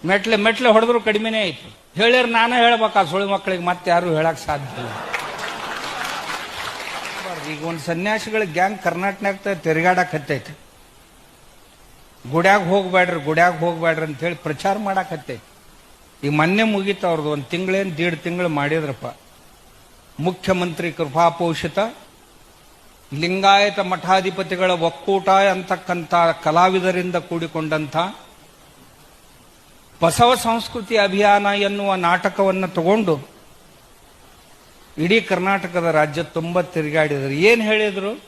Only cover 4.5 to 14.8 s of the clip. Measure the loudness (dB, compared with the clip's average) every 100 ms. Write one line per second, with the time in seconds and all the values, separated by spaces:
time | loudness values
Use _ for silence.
4.5 | -6 -6 -10 -10 -10 -8 -8 -8 -10 -10
5.5 | -10 -10 -10 -10 -8 -8 -8 -8 -10 -10
6.5 | -10 -10 -10 -12 -12 -10 -12 -10 -10 -10
7.5 | -8 -8 -8 -6 -4 -2 -2 -2 -4 -2
8.5 | 0 0 0 -2 -2 -4 -2 -6 -4 -6
9.5 | -4 0 2 4 2 0 -4 -4 -6 -8
10.5 | -20 -20 -20 -20 -20 _ -20 -20 _ -20
11.5 | -20 -20 _ -20 -20 -20 -20 -4 2 4
12.5 | 4 4 0 2 2 2 0 -2 4 4
13.5 | 2 -4 0 -2 0 -4 -4 -6 -6 -8
14.5 | -4 -2 -2